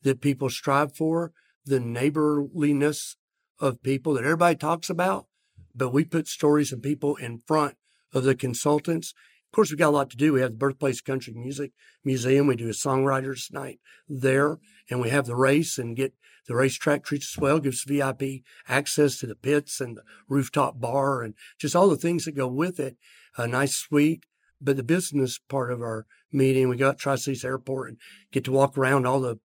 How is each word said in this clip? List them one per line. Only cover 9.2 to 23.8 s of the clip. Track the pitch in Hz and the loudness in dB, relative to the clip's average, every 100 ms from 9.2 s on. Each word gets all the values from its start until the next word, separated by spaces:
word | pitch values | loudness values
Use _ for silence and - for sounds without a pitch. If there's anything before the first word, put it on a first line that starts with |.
| _ _ _ | _ _ _
Of | - | 2
course, | 214 | 2
we | 151 | 4
got | 156 | 2
a | |
lot | 147 139 | 4 0
to | 117 | 0
do. | 151 | 2
We | 139 | 4
have | 127 | 0
the | 110 | 0
Birthplace | 139 135 139 120 | -2 0 -2 -2
Country | - 135 127 | -4 -6 -6
Music | 117 123 139 143 _ _ _ | -12 -10 -8 -10 _ _ _
Museum. | 143 131 120 135 139 | -2 -2 4 4 4
We | |
do | 123 113 | 2 -2
a | |
songwriters | 104 139 131 139 135 135 131 - | -4 -2 0 2 0 -4 -10 -10
night | - 139 - _ - _ | -10 -12 -14 _ -20 _
there, | 139 131 135 147 165 _ _ _ | -2 2 4 2 0 _ _ _
and | 123 | -4
we | 120 | 0
have | 139 123 | 0 0
the | |
race | 120 135 143 160 - | 2 4 4 2 -4
and | 117 117 | -8 -4
get | 131 _ _ _ _ | -6 _ _ _ _
the | |
racetrack | 120 135 - - 147 | 0 2 2 0 0
treats | - 147 - | 0 -6 -6
us | - | -2
well, | 139 156 | 2 2
gives | 139 123 | 0 -4
V | - 143 | -2 0
I | 135 | 0
P | 131 135 135 _ - - | -2 -6 -8 _ -20 -2
access | 127 147 - 147 - | -2 0 2 2 2
to | 123 | -10
the | |
pits | 104 131 147 143 - | -8 0 0 0 -8
and | 127 117 | -8 -10
the | - - _ | -18 -20 _
rooftop | 139 127 - 135 - | -2 0 0 -2 -2
bar | 120 131 139 135 | -4 -2 0 -2
and | 113 107 - _ | -6 -12 -20 _
just | 147 | -2
all | 175 196 | 4 6
the | 147 | 4
things | 170 170 | 0 -2
that | 147 | -4
go | 143 127 | -4 -4
with | 127 175 180 | -2 -2 -2
it. | 135 - _ - _ - | -8 -8 _ -20 _ -6
A | 117 | -2
nice | 123 139 | 0 0
suite, | - | -2